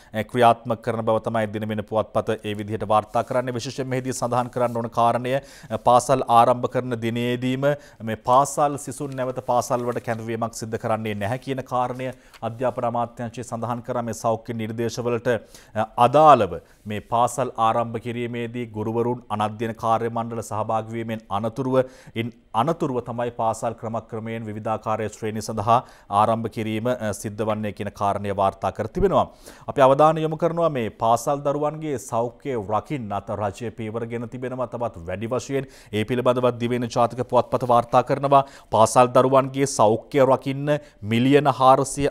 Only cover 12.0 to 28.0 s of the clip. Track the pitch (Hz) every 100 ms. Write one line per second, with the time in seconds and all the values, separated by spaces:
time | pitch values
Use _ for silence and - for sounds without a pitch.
12 | 131 123 _ - 117 117 123 120 117 117
13 | 117 - 117 127 113 113 113 120 123 123
14 | 117 104 120 113 - 113 110 113 113 127
15 | 120 120 123 113 - - - 107 110 -
16 | 120 147 156 127 92 82 - _ 104 104
17 | - 120 120 - 123 - 113 120 117 117
18 | 120 120 120 120 117 123 113 107 110 117
19 | 117 123 - 104 107 110 113 110 117 113
20 | 117 117 117 117 - 107 110 110 110 117
21 | 113 110 - 98 113 139 131 131 127 -
22 | - 113 117 - _ 110 147 165 147 123
23 | 127 120 120 120 113 110 120 113 113 113
24 | - 110 113 113 110 107 113 107 113 110
25 | 107 - 110 110 107 113 110 120 - -
26 | - 101 113 113 113 113 110 110 120 123
27 | 107 - 113 104 110 107 107 98 101 -